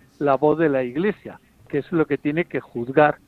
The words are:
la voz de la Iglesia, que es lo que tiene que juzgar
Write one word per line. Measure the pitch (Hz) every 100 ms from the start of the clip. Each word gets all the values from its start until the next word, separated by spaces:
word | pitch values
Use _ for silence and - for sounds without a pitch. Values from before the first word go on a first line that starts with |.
| _ -
la | 143 135
voz | 151 151
de | 160
la | 135
Iglesia, | 123 135 202 - 113 - _ _ -
que | 147
es | -
lo | 165 151
que | 139
tiene | 147 156
que | 175 135
juzgar | - 120 120 139 147 -